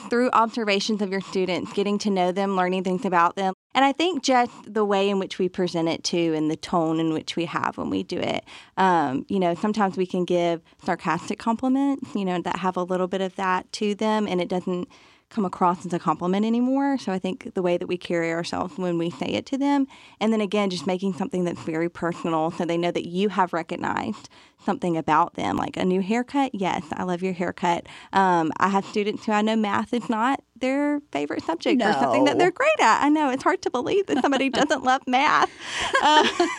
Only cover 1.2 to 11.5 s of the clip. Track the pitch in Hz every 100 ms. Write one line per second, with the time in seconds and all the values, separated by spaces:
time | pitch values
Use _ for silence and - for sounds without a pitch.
1.2 | - 196 185 170 - - 202 202 214 190
2.2 | 180 185 196 190 180 185 190 180 196 175
3.2 | 170 - 190 - _ 254 277 269 339 294
4.2 | - 254 240 - - 214 202 196 196 196
5.2 | 190 - 185 - 175 170 165 156 - 175
6.2 | 165 156 156 156 - 175 160 160 160 156
7.2 | - - 170 160 - - - - 185 175
8.2 | - - - - - - 190 170 143 131
9.2 | - 196 175 170 214 208 196 180 180 185
10.2 | 175 175 170 165 - _ - 170 170 156
11.2 | - 214 226